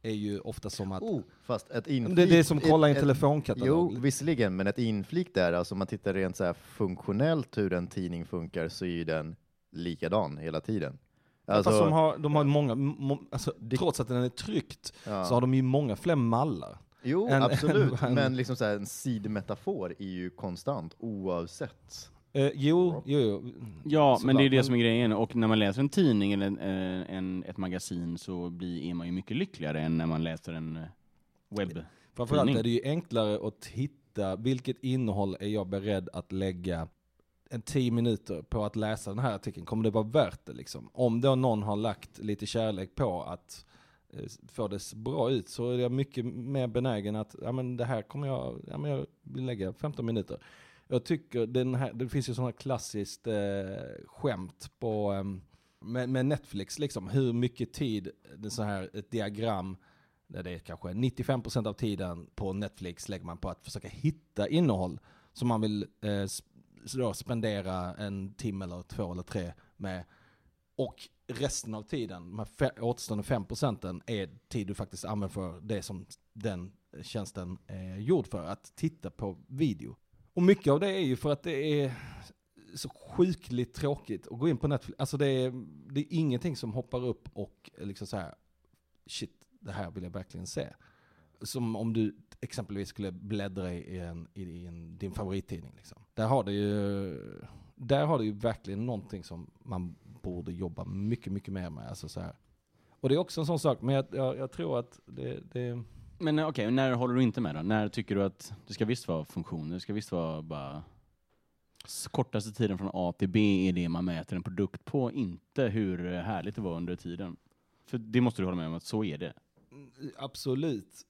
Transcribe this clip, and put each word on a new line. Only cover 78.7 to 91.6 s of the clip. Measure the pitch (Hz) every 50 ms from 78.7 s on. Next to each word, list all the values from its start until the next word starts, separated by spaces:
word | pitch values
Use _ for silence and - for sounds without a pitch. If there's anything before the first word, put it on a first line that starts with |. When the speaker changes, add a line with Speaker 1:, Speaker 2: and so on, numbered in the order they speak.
| _
Speaker 1:
titta | - - 160 - _ - 139
på | - - 120 98 90 - -
video. | _ 131 131 160 135 101 78 - 58 - _ _ _ _ - - _ _
Och | 175
mycket | 175 185 202 196 - 147
av | 139 156
det | 196 202
är | 190 190
ju | 175 131 127
för | 120 - 151
att | 143 139
det | - 170 160 135 147 156 147 147
är | 139 131 123 - - - - - - - - _ _ _ _ - - - 87
så | - - 131
sjukligt | - - - - - - 175 185 175 - - - 123 120 123 - -
tråkigt | - 147 143 143 - - - 110 87 - -
att | - 117
gå | 139 170
in | 147
på | 117 - 143
Netflix. | 147 131 - - - -
Alltså | 139 - -
det | 135 143
är, | 139 135 131 127 131 123 127 107 76 76 73 69 -
det | 139 139
är | 147 -
ingenting | 175 160 160 143 123 120 - 180 139
som | - - 113
hoppar | 104 131 123 - - 123 127
upp | 123 110 - _ -
och | _ - 104 - _ _ _ - _ -
liksom | 82 101 95 - 101
så | 90 -
här, | 101 85 78 - _ _ _ _ _ _ _ _ _ _ _ _ _ _
"Shit, | - - - - - _ _ - _ _ _
det | 214 -
här | 95 - 95 87
vill | - 95 90
jag | 90
verkligen | 87 98 92 _ - 87 90
se." | - - - - - - _ _ - _ _ _ _ _ _ _ _ _ _
Som | - - - 135